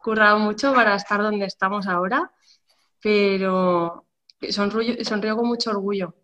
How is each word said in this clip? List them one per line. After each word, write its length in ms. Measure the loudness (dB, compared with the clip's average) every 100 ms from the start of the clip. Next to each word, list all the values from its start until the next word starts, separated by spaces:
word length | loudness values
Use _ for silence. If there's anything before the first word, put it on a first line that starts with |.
currado 360 | -4 4 4 6
mucho 340 | 2 0 2
para 220 | 4 4
estar 260 | 2 -2 -2
donde 240 | 0 -2
estamos 420 | -4 -4 -4 -2 -2
ahora, 460 | -2 0 -2 -4 _ _ _ _ _ _ _
pero 1040 | 0 2 2 0 0 2 2 0 -2 -6 _ _ _ -14 -8
sonrío, 560 | -4 -2 0 -2 -4
sonrío 320 | -4 -2 -2 -2
con 100 | -2
mucho 200 | -2 -2
orgullo, 440 | -4 -2 -4 -6 _